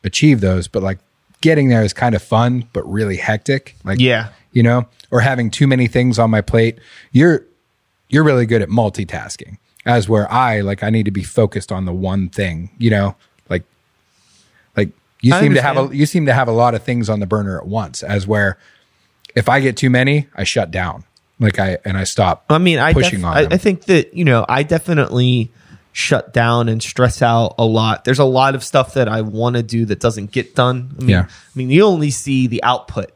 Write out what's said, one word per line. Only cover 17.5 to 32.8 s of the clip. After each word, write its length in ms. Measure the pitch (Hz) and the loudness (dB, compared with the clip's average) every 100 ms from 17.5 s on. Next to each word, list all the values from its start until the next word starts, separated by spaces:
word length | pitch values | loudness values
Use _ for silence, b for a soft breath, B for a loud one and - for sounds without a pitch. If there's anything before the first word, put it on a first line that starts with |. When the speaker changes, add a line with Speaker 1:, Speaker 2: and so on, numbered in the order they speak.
| 90 | -8
Speaker 1:
at 80 | 87 | -6
once, 360 | 110 - - | -8 -8 -12
as 240 | - 101 95 | -4 -4 -2
where 320 | 107 98 - b b b b b _ - | -2 -2 -4 b b b b b _ -6
if 140 | - 107 | -4 0
I 120 | 135 | 2
get 160 | 135 117 | 0 0
too 140 | 131 | 0
many, 360 | 123 131 147 139 - | 2 2 0 -2 -6
I 80 | |
shut 260 | 95 123 90 | -4 -2 -4
down. 340 | 92 90 - - _ _ _ | -6 -6 -8 -18 _ _ _
Like, 180 | 110 104 | 0 0
I, 200 | 95 87 | -2 -4
and 120 | 98 95 | -6 -6
I 80 | |
stop 400 | 95 - 92 - _ | -4 -2 0 -2 _
Speaker 2:
I 80 | 151 | 2
mean, 200 | 180 156 | 2 2
I 140 | 147 | 2
Speaker 1:
pushing 280 | 160 - 101 | 2 0 -2
Speaker 2:
def-, 40 | 85 | -2
Speaker 1:
on 100 | 82 | 0
Speaker 2:
I, 60 | |
Speaker 1:
them. 80 | 156 | 0
Speaker 2:
I 40 | 185 | 0
think 280 | 214 185 | 0 -2
that, 280 | - 175 - | 0 0 0
you 100 | - | -2
know, 200 | 160 120 - | 2 2 0
I 140 | 131 | -2
definitely 840 | 147 165 - 160 131 123 127 123 117 b b b b | 0 -2 0 -2 0 0 0 0 -4 b b b b
shut 400 | - - 139 - | -8 -2 -2 0
down 360 | 123 117 120 117 | 0 2 2 0
and 140 | 113 | -2
stress 400 | - - 123 - | -6 0 0 2
out 320 | 120 117 110 - | 2 2 0 0
a 60 | |
lot. 400 | 113 110 110 110 | 0 2 0 -2
There's 140 | - 131 | -2 2
a 60 | |
lot 300 | 135 127 131 | 2 2 0
of 80 | 135 | -2
stuff 320 | - 139 127 | -2 -2 0
that 140 | 139 117 | -2 -2
I 120 | 110 | -2
wanna 400 | 110 110 120 123 | -4 -2 -2 -2
do 220 | 110 117 110 | -2 -2 -2
that 140 | 95 | 0
doesn't 300 | 120 107 101 | -2 -2 -6
get 220 | 131 113 | -6 -4
done. 400 | - 127 127 127 143 | -2 0 -2 -8 -4
I 40 | |
mean, 80 | 127 | 2
Speaker 1:
Yeah. 160 | 92 87 | 2 0
Speaker 2:
I 220 | - _ 127 | -8 _ -8
mean, 120 | 127 | 0
you 140 | 147 | 4
only 260 | 208 175 151 | 4 2 -2
see 360 | 131 139 131 127 | -4 -2 0 0
the 160 | 120 | 0
output. 480 | 120 123 | -2 -2